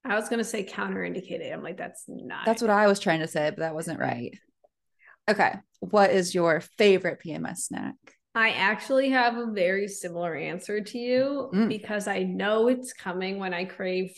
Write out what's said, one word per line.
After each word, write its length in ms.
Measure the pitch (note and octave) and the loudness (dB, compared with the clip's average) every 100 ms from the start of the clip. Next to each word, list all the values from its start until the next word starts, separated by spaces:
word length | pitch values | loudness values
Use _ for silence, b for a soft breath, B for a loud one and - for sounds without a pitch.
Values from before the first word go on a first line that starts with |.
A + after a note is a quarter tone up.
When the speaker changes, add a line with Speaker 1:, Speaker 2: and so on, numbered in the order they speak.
Speaker 1:
I 100 | C4 G#3+ | -2 -2
was 120 | G#3+ | 0
gonna 160 | A#3 | -2
say 200 | A3 A3 | -2 -4
counterindicated. 880 | F#3+ - G3 F#3+ F3 F3+ F3+ - D#3+ | -6 -6 -6 -4 -4 -6 -8 -10 -8
I'm 100 | D#3 | -10
like, 140 | C#3+ F#3+ | -10 -10
"That's 280 | - - - | -12 -14 -16
not 360 | - - - - | -14 -12 -4 -2
Speaker 2:
That's 160 | A3 | 0
Speaker 1:
it." 20 | A#3 | 2
Speaker 2:
what 60 | G3+ | 6
I 100 | G#3 | 6
was 120 | G3 | 4
trying 200 | F#3 D#3+ | 2 0
to 60 | D#3 | 0
say, 220 | D#3+ D3+ | 0 -2
but 80 | D3+ | -2
that 160 | D#3+ | -4
wasn't 240 | D#3 E3 D#3 | -4 -6 -4
right. 360 | C3 A#2+ A#2+ - _ _ _ _ _ _ b b - | -2 -2 -8 -12 _ _ _ _ _ _ b b 0
Okay. 240 | G3+ D#3 - _ _ | 4 2 2 _ _
What 300 | F3+ G#3 G3 | 2 6 6
is 220 | G3 F3+ | 6 2
your 260 | F3+ E3+ D#3 | 2 4 2
favorite 580 | - - G#3 F#3 F3+ - | -2 4 6 6 2 -4
P 120 | E3 | -10
M 120 | D#3 | -8
S 220 | D#3+ F3 - | -8 -8 -8
snack? 280 | F#3 - - - _ _ | -6 -8 -12 -20 _ _
Speaker 1:
I 160 | A3+ A3 | 0 2
actually 600 | B2 F#3+ A3 - C4+ C4+ | 2 0 0 2 2 4
have 260 | C4 A#3+ A#3 | 4 4 2
a 100 | A#3 | -4
very 360 | G#3 F3+ G3 G3+ | 0 2 2 -2
similar 460 | - F3+ E3+ F3 | -6 -8 -4 -4
answer 460 | D3 D#3 F3+ - G#3 | -4 -6 -8 -6 -6
to 180 | G3+ A#3+ | -6 -6
you 520 | A#3+ B3+ C4+ C#4+ - | 0 2 2 -2 -2
Speaker 2:
Mm. 160 | F#3 A3 | 2 2
Speaker 1:
because 380 | G#3+ - G#3 G3+ | 0 -4 -4 -2
I 140 | F#3+ | -2
know 460 | F#3 F#3 G3 A3 A#3 | -2 -2 0 4 4
it's 240 | B3+ B3+ | 2 -4
coming 460 | - F#3+ F3+ F#3 G3 | -8 -6 -4 -4 -4
when 140 | F#3+ | -4
I 120 | F3 | -4
crave 500 | F#3 - F#3 F#3 F#3 | -6 -4 -2 -2 -4